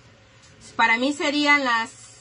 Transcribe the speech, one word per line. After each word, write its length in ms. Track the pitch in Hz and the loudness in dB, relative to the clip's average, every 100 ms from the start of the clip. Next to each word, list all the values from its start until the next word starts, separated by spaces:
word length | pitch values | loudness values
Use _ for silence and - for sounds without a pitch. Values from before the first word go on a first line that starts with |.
| - - _ - - - - - | -20 -20 _ -20 -20 -20 -10 -2
Para 220 | 226 226 | 0 0
mí 160 | 262 | -2
serían 500 | 294 320 294 285 285 | -2 -4 0 2 2
las 280 | 269 233 233 - - - | 2 -2 -4 -12 -20 -20